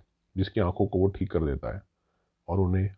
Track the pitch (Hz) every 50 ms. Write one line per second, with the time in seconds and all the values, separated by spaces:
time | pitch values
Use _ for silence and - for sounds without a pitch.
0 | - _ _ _ _ _ _ 95 92 - - 110 95 90 92 - 101 104 - 92
1 | 92 98 98 - 95 92 - 87 80 73 67 67 - - - 101 - _ _ _
2 | _ _ _ _ _ _ _ _ _ - - 98 95 90 92 95 95 101 -